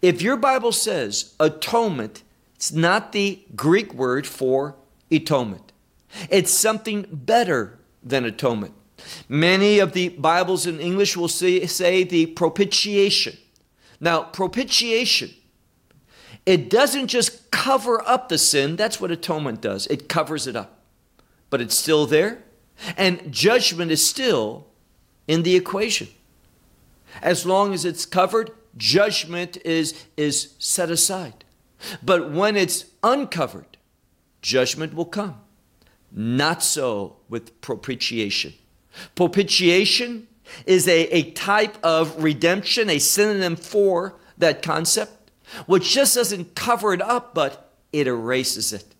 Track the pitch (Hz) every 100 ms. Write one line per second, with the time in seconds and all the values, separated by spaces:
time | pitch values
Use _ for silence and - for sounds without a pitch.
0 | 180 175 185 262 269 262 233 - 214 190
1 | 113 104 - _ 151 156 - 233 233 147
2 | 107 - _ _ _ _ - 151 170 196
3 | 214 208 202 190 _ - 147 185 220 120
4 | 127 127 135 - 131 131 143 147 _ _
5 | _ 160 156 143 120 92 - _ _ _
6 | _ - 175 196 - - 214 220 220 208
7 | 185 156 123 226 233 143 98 - _ _
8 | 123 135 120 101 135 113 98 - _ _
9 | - - - 143 170 190 202 208 190 185
10 | 175 160 151 170 180 185 175 160 170 190
11 | 202 180 170 - 185 180 170 - 180 185
12 | 180 180 165 165 165 160 202 - 208 202
13 | 196 - 127 - _ _ _ _ _ _
14 | 160 165 - - 185 185 254 - 233 226
15 | 247 - 107 - _ _ _ _ _ _
16 | _ _ - - - 185 123 220 277 285
17 | 254 240 226 - _ - 254 269 226 226
18 | 220 247 247 160 - 147 139 170 214 214
19 | 185 165 - 156 147 113 107 98 - 147
20 | - 165 156 156 131 117 95 _ _ _
21 | _ _ _ _ _ 135 117 - - 156
22 | 143 151 196 240 - _ _ _ - 170
23 | 190 180 - 127 190 247 - 170 170 156
24 | - - 262 160 107 117 - _ _ _
25 | _ _ - 170 170 180 180 196 226 -
26 | - _ _ _ _ _ _ _ _ _
27 | _ - - 180 175 190 202 185 170 170
28 | - 185 185 220 226 - _ - - 165
29 | 214 - 156 175 175 - 160 165 156 -
30 | - - 151 143 - _ - - 170 165
31 | - 190 160 110 _ _ _ _ - 180
32 | 120 180 151 151 208 208 180 - - _
33 | 220 269 277 175 131 95 - - _ _
34 | _ _ _ _ - 127 127 143 160 151
35 | 170 208 202 120 _ _ _ _ _ _
36 | _ - 110 123 147 165 - - 131 104
37 | 98 - _ 117 113 _ - 120 - 123
38 | - 117 101 95 73 - _ _ _ -
39 | - - 175 180 202 - 180 175 190 -
40 | 240 233 - _ _ - - 185 180 165
41 | 165 170 165 - - 208 220 - 165 160
42 | 160 160 156 147 170 190 202 - 214 151
43 | - - 214 202 185 165 - 214 196 180
44 | 190 - _ _ 165 143 165 156 165 -
45 | 214 - _ _ _ - - 185 185 262
46 | 277 247 214 196 175 - - 233 208 180
47 | 190 240 240 170 139 - - _ _ 151
48 | 135 120 113 127 127 - 104 104 - _